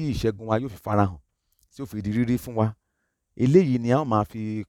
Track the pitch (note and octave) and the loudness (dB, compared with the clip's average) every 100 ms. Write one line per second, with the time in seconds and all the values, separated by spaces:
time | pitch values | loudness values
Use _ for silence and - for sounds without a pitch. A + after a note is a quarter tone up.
0 | D#3 A2 A2+ G2+ A2 A2 C3+ F#2+ - G#2 | -2 0 -2 -2 -2 -2 -2 -10 -2 2
1 | G2 E2 _ _ _ _ _ - C#3 G#2+ | 2 0 _ _ _ _ _ -14 -12 -8
2 | G2+ A2 A#2+ B2 - A2+ A2 G#2+ _ _ | -4 -2 0 -2 -2 -2 -2 -2 _ _
3 | _ _ _ - B2+ E3+ D#3+ B2 A#2 C3 | _ _ _ -2 4 6 6 2 2 0
4 | D3 G#2+ G#2 A2+ G#2+ G#2+ | 2 0 0 -6 -8 -8